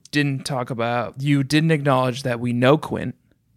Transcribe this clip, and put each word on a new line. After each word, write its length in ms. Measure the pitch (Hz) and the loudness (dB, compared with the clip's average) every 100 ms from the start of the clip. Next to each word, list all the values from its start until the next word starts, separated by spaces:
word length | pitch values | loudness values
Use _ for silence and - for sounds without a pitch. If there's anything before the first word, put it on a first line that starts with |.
| - | -6
didn't 340 | 147 143 135 - | -2 0 -2 -6
talk 240 | 135 123 | -6 -6
about, 500 | 120 117 120 107 - | -4 -2 -2 -4 -4
you 220 | 143 143 | 0 0
didn't 260 | 131 151 160 | 2 2 2
acknowledge 520 | 160 143 131 127 120 | 2 2 2 2 -2
that 160 | 135 120 | -4 -4
we 140 | 123 | -2
know 240 | 120 127 156 | 2 4 4
Quint. 380 | - 92 101 - _ _ _ | 2 -6 -6 -10 _ _ _